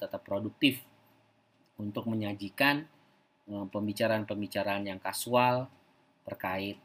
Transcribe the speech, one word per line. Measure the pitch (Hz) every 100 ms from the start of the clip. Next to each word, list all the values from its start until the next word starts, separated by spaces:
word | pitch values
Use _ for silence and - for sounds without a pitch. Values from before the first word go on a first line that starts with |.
tetap | 101 98 -
produktif | 101 107 - 143 - - _ _ _ _ _ _ _ _ -
untuk | 104 110 110
menyajikan, | 110 104 98 98 - 139 143 160 _ _ _ _ _ -
eh, | 101 98
pembicaraan-pembicaraan | 104 107 104 110 110 104 104 101 101 98 98 101
yang | 95
kasual | 95 - 120 123 123 127 131 - _ _ _ _ -
terkait | 98 98 95 101 101